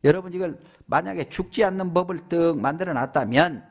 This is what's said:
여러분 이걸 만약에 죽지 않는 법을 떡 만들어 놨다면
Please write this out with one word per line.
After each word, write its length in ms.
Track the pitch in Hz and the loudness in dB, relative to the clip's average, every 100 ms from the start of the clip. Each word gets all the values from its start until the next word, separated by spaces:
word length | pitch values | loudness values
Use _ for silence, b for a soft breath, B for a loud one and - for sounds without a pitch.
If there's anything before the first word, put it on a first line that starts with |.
여러분 280 | 143 175 185 | 4 2 0
이걸 260 | 180 180 139 b b - | -6 -6 -8 b b -2
만약에 440 | 139 185 180 139 | -2 -2 -6 -6
죽지 340 | - 185 - | -6 -6 0
않는 320 | 202 190 185 170 | 0 0 0 0
법을 340 | 180 180 - | 0 -6 -4
떡 300 | 170 165 151 | 2 2 2
만들어 340 | 131 160 185 | -2 -2 -4
놨다면 720 | 135 131 147 117 123 170 127 - | -2 0 -2 2 2 2 0 -16